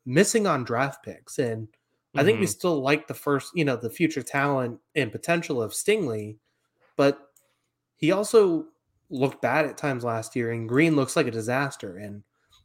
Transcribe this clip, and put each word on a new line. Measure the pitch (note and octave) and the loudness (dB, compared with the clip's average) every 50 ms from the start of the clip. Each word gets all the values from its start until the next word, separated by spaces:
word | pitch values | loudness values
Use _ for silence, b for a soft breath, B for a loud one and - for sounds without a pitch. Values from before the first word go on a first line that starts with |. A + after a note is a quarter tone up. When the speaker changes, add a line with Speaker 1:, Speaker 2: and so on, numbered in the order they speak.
| - | -8
Speaker 1:
missing | B2+ B2+ E3 G3+ - - A3+ G#3 | 0 4 4 4 4 4 2 2
on | F#3+ D3+ C3 A#2+ | 2 0 0 -2
draft | A2+ A#2 A#2+ C3+ C#3 - - - | -2 -2 -2 -2 -2 -4 -10 -16
picks. | A2+ E2 - _ - - | -16 -16 -16 _ -12 -4
And | - C3 A#2 A2+ A2+ A2 - _ _ _ _ _ _ _ _ - | -4 -2 -2 -2 -6 -10 -14 _ _ _ _ _ _ _ _ -2
I | - D3 | 2 4
think | G3 A3+ A3+ | 4 4 2
we | G3 | 0
Speaker 2:
Mm-hmm. | - | -2
Speaker 1:
still | - - - F3+ E3 C#3+ | -2 -2 0 0 0 0
like | B2+ C#3 D3+ D3+ - | 2 0 0 0 -2
the | - B2+ | -8 -12
first, | - - D3 C#3+ C3+ - - - | -6 -2 -2 -2 -2 -2 -4 -2
you | F3 D3+ | 0 0
know, | C#3 B2 | 0 0
the | A2+ A#2 A2 | -2 -4 -8
future | - - E3 D#3 - C#3 A#2+ | -2 0 0 0 0 -2 -8
talent | - - C#3 C#3 C#3+ C#3 C3 B2+ A#2+ A#2 - _ _ - | -4 -2 0 0 2 2 0 0 -2 -6 -10 _ _ -2
and | D3+ B2+ G#2+ | -2 -2 -2
potential | - - - - E3+ E3+ E3 - D3 A#2+ | -4 -8 -2 -2 -2 -2 0 -4 -4 -4
of | A2 G2+ - | -4 -4 -6
Stingley, | - - G3+ G#3+ A3 F3 B2 A2 G#2+ G#2 G#2+ G#2+ _ _ _ _ _ _ _ _ _ _ _ - | -4 0 0 0 0 0 -2 -4 -6 -6 -10 -12 _ _ _ _ _ _ _ _ _ _ _ 0
but | - C#3 C#3 C#3+ - - _ _ _ _ _ _ _ _ _ _ _ _ _ _ | 2 4 4 2 0 -8 _ _ _ _ _ _ _ _ _ _ _ _ _ _
he | - D#3 D3+ | -2 0 2
also | F#3+ G3 G#3 - - A3+ G3+ F#3 E3 D#3 D#3+ - _ _ _ _ _ _ _ - | 2 2 0 4 6 6 6 6 4 0 -4 -6 _ _ _ _ _ _ _ -10
looked | D#3 B2+ C#3 C3+ - - - | -2 0 0 0 -2 -2 -2
bad | C3 C3 D#3 D3+ | 0 2 2 0
at | C#3 D3 | 0 -4
times | - - C#3+ C3 A#2+ B2 | -4 -4 -4 -4 -2 -2
last | A#2+ A2+ - A2 - - | -4 -4 -4 -6 -4 -4
year, | B2+ A#2 A2+ | -4 -2 -2
and | A#2 A2+ A2+ | -4 -4 -4
Green | A2 B2 C#3 E3 E3 D#3 | 0 2 4 4 4 4
looks | C#3+ C3 - - | 2 0 0 0
like | E3+ C#3+ | 0 0
a | A#2+ | 0
disaster. | G#2 A2+ G#2+ - B2 C3+ C#3+ C#3 - - A#2 G2 F2 | -2 -4 -4 -2 -2 -2 -2 -4 -6 -10 -14 -12 -12
And, | F#2+ G#2 G2+ G#2 G#2 - _ _ _ _ _ _ _ | -12 -12 -12 -14 -14 -18 _ _ _ _ _ _ _